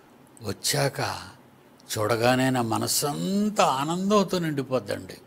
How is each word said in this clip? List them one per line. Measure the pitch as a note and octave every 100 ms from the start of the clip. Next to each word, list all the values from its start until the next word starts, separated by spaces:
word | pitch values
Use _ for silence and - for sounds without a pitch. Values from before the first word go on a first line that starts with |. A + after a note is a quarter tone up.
| - - - -
వచ్చాక | G#2+ G2+ - C#3+ C#3 - G#2 F#2+ - - - - - - - G#2+
చూడగానే | G#2+ A2+ A#2+ B2+ C3
నా | B2+
మనసంతా | A2+ G#2+ A2 - D3 D#3 F3+ G3+ G#3 G#3 E3+
ఆనందంతో | C3+ D3+ F3 G3 G#3+ F#3 F#3
నిండిపోద్దండి. | D#3+ C#3 B2+ B2+ G2+ G2+ F#2 -